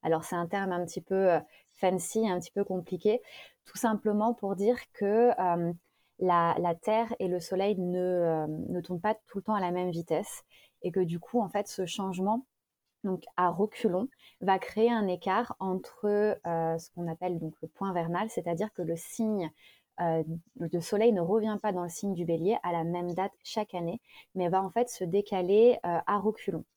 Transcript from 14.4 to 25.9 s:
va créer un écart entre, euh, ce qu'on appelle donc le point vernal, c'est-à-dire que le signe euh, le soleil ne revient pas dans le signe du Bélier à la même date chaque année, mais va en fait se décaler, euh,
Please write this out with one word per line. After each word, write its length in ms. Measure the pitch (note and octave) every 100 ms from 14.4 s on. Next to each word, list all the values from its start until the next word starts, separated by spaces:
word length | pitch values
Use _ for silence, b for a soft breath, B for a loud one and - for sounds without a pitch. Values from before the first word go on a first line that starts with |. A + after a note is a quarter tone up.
va 160 | F#3 F#3+
créer 340 | - - A3+
un 160 | A#3 G3+
écart 480 | F3+ G3 F#3+ A#3+ -
entre, 460 | F#3+ F#3 - - G#3
euh, 720 | G#3 G#3+ - - E3 E3 E3
ce 120 | E3
qu'on 180 | - E3+
appelle 300 | E3 F3+ F3
donc 160 | D#3+ -
le 60 | E3
point 260 | _ G3
vernal, 340 | F3 E3 F3 A3
c'est-à-dire 440 | - E3+ E3+ G#3+
que 80 | -
le 140 | D#3+ E3
signe 540 | - - A3 G#3 D#3+ b b b b -
euh, 220 | F3 E3 D#3 E3 _ -
le 240 | E3+ F3
soleil 320 | E3 G3+ A3+
ne 80 | G3+
revient 380 | E3+ A3 G#3+ G#3+
pas 100 | G#3+
dans 100 | F3+
le 60 | F3
signe 260 | E3+ G3+
du 100 | F3+
Bélier 320 | E3+ E3 E3+ A3+
à 100 | F3
la 120 | E3+
même 300 | E3 F3 F3
date 180 | F3 G3 _
chaque 320 | - - G#3+
année, 260 | F3+ E3+ A3 B B B
mais 140 | F#3+ F3+
va 140 | F#3+
en 80 | F#3+
fait 180 | G3+ A#3+
se 160 | -
décaler, 720 | F3+ G3 G3+ F#3+ F3+ G3+ A#3+ A#3+
euh, 120 | -